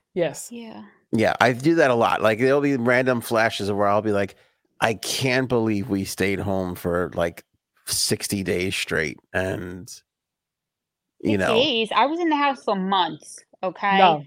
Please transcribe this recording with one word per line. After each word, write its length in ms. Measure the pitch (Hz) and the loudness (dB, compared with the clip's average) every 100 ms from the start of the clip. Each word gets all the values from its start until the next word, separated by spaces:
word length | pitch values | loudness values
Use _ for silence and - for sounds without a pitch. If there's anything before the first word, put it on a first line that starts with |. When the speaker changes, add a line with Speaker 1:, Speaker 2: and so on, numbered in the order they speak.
| _ | _
Speaker 1:
Yes. 380 | 190 160 131 - | -4 -4 -4 -14
Speaker 2:
Yeah. 320 | 240 226 214 214 _ _ | -16 -16 -18 -20 _ _
Speaker 3:
Yeah, 220 | 113 101 - | 0 0 2
I 140 | 117 | 2
do 220 | 123 139 165 | 2 2 4
that 160 | 143 | 4
a 40 | 120 | 4
lot. 260 | 104 - | 2 2
Like, 180 | 110 110 | 2 2
there'll 220 | 131 139 | 2 4
be 140 | 143 139 | 2 2
random 440 | 120 123 127 123 | 2 2 2 0
flashes 500 | - 117 113 - 101 | 0 0 0 0 -4
where 160 | 101 101 | 0 2
I'll 140 | 101 | 2
be 100 | 107 | 2
like, 240 | 101 101 - _ _ _ - | 0 -2 -6 _ _ _ -4
"I 140 | 110 107 | -2 -2
can't 520 | - - 131 127 127 | -4 -2 0 0 0
believe 420 | 123 113 104 123 | 0 0 0 -2
we 140 | 98 95 | -2 -2
stayed 340 | - 95 98 | -2 0 0
home 360 | 98 95 90 90 | -2 -2 -4 -4
for, 340 | 90 87 87 85 | -2 -2 -2 -2
like, 300 | 85 - - _ _ _ - | -2 -4 -16 _ _ _ -6
sixty 580 | - - 107 - 101 | -4 -2 -2 -2 -4
days 320 | 95 92 92 98 | -2 -2 -2 -4
straight." 420 | - 82 78 - _ | -4 -2 -4 -6 _
And, 540 | 92 92 95 90 90 90 - _ _ _ _ _ _ _ _ _ _ _ _ | -4 -2 -4 -8 -12 -16 -20 _ _ _ _ _ _ _ _ _ _ _ _
you 100 | - | -2
Speaker 2:
Sixty 60 | - | 2
Speaker 3:
know. 160 | 185 220 | 2 2
Speaker 2:
days? 340 | 294 233 220 - | 2 0 -2 0
I 100 | 254 | 0
was 140 | 330 | 0
in 100 | 339 | 0
the 60 | 294 | 0
house 260 | 285 262 | 0 -2
for 120 | - 196 | -4 -2
months, 640 | 185 196 170 156 - - - _ | 0 0 0 -4 -16 -20 -20 _
okay? 340 | 190 170 202 196 | -8 -4 0 4
Speaker 1:
No, 260 | 185 156 | 6 4